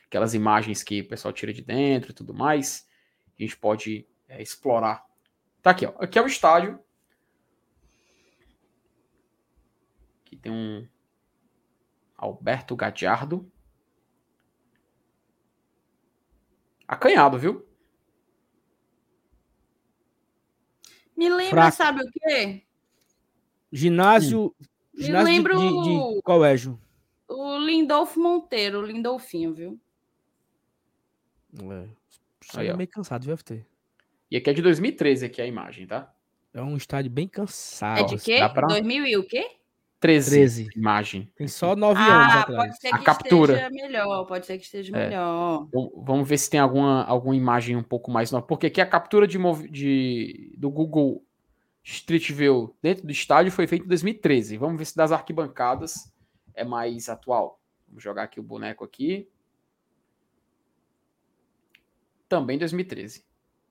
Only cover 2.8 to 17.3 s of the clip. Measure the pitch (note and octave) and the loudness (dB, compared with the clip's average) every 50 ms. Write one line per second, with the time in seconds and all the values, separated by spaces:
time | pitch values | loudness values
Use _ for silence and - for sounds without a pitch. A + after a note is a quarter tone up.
2.8 | _ _ _ _ _ _ _ _ _ _ _ - G#2+ G#2+ - - - G#2+ A2 A2 | _ _ _ _ _ _ _ _ _ _ _ -12 -12 -12 -10 -4 -2 -2 -2 -2
3.8 | - A2 G#2+ G#2+ - _ _ _ _ _ C3 - G#2+ - - _ - C3+ A#2 A2+ | -4 -10 -10 -10 -12 _ _ _ _ _ -20 -18 -16 -18 -16 _ -2 0 0 2
4.8 | A2+ A2 A2 - _ _ _ _ _ _ _ _ _ _ _ _ - F3+ F3+ F#3 | 0 -2 -4 -6 _ _ _ _ _ _ _ _ _ _ _ _ 2 2 2 2
5.8 | - - - - F#3 F#3 - A3+ B3 C4+ - - - D#3+ E3 F3 F#3 G#3 - - | -2 -8 -6 -8 -8 0 0 0 0 0 -2 2 4 4 4 4 2 0 -8 -14
6.8 | _ _ _ _ _ _ _ _ _ _ _ _ _ _ _ _ _ _ _ _ | _ _ _ _ _ _ _ _ _ _ _ _ _ _ _ _ _ _ _ _
7.8 | _ _ _ _ _ _ _ _ _ _ _ _ _ _ _ _ _ _ _ _ | _ _ _ _ _ _ _ _ _ _ _ _ _ _ _ _ _ _ _ _
8.8 | _ _ _ _ _ _ _ _ _ _ _ _ _ _ _ _ _ _ _ _ | _ _ _ _ _ _ _ _ _ _ _ _ _ _ _ _ _ _ _ _
9.8 | _ _ _ _ _ _ _ _ _ _ - - - A2+ A2+ A2+ A2 G#2+ G#2+ G#2 | _ _ _ _ _ _ _ _ _ _ -20 -18 -14 -12 -10 -8 -8 -10 -10 -12
10.8 | A#2 - _ _ _ _ _ _ _ _ _ _ _ _ _ _ _ _ _ _ | -16 -20 _ _ _ _ _ _ _ _ _ _ _ _ _ _ _ _ _ _
11.8 | _ _ _ _ _ _ _ - G#2 G#2 G2 - - A2+ B2+ B2+ - - B2+ A#2+ | _ _ _ _ _ _ _ -12 -12 -12 -12 -8 -6 -6 -6 -6 -6 -12 -8 -6
12.8 | G#2 G#2+ - - F2 F#2 A2 B2 D3 D3+ E3+ F#3 - - _ _ _ _ _ _ | -6 -8 -6 -4 -2 -2 -2 -2 -4 -8 -8 -10 -10 -14 _ _ _ _ _ _
13.8 | _ _ _ _ _ _ _ _ _ _ _ _ _ _ _ _ _ _ _ _ | _ _ _ _ _ _ _ _ _ _ _ _ _ _ _ _ _ _ _ _
14.8 | _ _ _ _ _ _ _ _ _ _ _ _ _ _ _ _ _ _ _ _ | _ _ _ _ _ _ _ _ _ _ _ _ _ _ _ _ _ _ _ _
15.8 | _ _ _ _ _ _ _ _ _ _ _ _ _ _ _ _ _ _ _ _ | _ _ _ _ _ _ _ _ _ _ _ _ _ _ _ _ _ _ _ _
16.8 | _ - - - - - G4+ - D3 C#3 | _ -12 -8 0 2 4 6 6 6 6